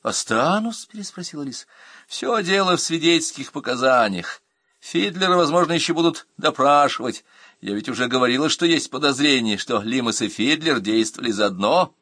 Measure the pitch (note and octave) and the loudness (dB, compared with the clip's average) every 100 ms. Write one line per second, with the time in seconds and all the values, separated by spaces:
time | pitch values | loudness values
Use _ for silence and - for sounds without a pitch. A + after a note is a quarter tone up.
0 | A2+ - - A2+ D3 G3+ A3+ A3 - G#3+ | -4 -6 -2 0 2 0 -2 -8 -14 -14
1 | G3 - F3 D3+ C#3 B2+ - _ - - | -14 -12 -12 -10 -10 -12 -18 _ -20 -20
2 | _ - B3+ A#3 F3 G3 F#3+ F3 - E3 | _ -8 -2 -2 0 2 2 0 0 0
3 | D#3+ E3 D#3+ C#3 C3+ C#3+ B2+ B2 C3 B2+ | 2 2 0 -10 -12 -8 -6 0 4 4
4 | A2 F#2 E2+ - _ _ _ _ - E3 | 4 0 -8 -14 _ _ _ _ -4 -2
5 | G3+ F3+ F#3 F3+ D#3 E3+ E3 E3 - E3+ | -2 -2 2 2 4 2 2 0 0 0
6 | E3 - - - D#3 C#3+ C3+ C#3+ C#3+ - | 0 -2 -16 -2 -2 2 4 6 4 0
7 | A#2 - _ _ - _ G2 G2+ G#2+ A#2+ | -6 -8 _ _ -20 _ -6 -6 -4 -4
8 | B2 B2+ B2 B2+ D3+ - E3+ D#3+ - C3 | -2 2 2 2 0 2 2 2 -2 -2
9 | D3 C3 D3 C3 A2+ G2+ - A#2 G#2 C3 | -2 2 2 2 2 -2 -2 -2 0 -2
10 | A#2 A2 G#2 - A#2 D#3 D#3+ B2+ G2 A2+ | -2 -2 -4 -2 0 0 0 -2 0 0
11 | A2 - B2 G#2 G#2 F#2 G#2 E3+ F3 _ | 0 -4 -6 0 -2 0 0 2 0 _